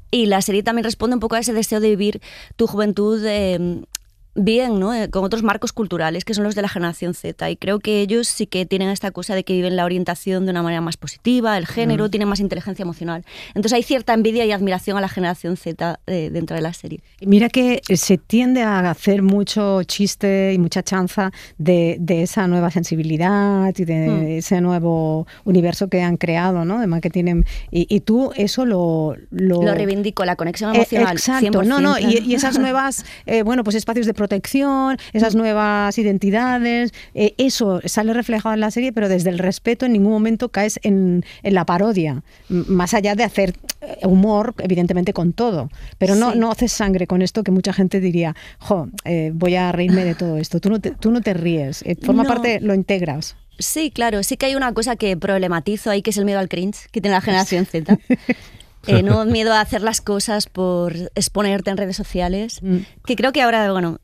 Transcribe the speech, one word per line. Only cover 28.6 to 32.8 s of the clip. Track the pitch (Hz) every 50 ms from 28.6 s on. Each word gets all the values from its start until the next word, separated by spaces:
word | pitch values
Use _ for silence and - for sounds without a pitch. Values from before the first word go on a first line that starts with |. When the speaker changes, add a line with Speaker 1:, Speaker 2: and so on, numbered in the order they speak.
| 262
Speaker 2:
lo, | 247 208 180 175 170 160 160 156 151 - - - -
lo | - 180 190 185 175 175 175
Speaker 1:
Lo | - 202
reivindico, | - 208 196 196 202 208 214 202 - 190
la | 170 180
conexión | - 160 170 175 - 220 214 220
Speaker 2:
Eh, | 233
Speaker 1:
emocional, | 233 - 233 220 233 190 175 160
Speaker 2:
exacto, | - 247 262 269
Speaker 1:
cien | 240 208 214
por | 190 190 220
Speaker 2:
no, | 269 285
no, | 277 285 285
Speaker 1:
ciento. | 240 - 240 226 233 220
Speaker 2:
y, | 247 240
y |
esas | 254 277 269 - 262
Speaker 1:
<laughs> |
Speaker 2:
nuevas, | 262 262 254 269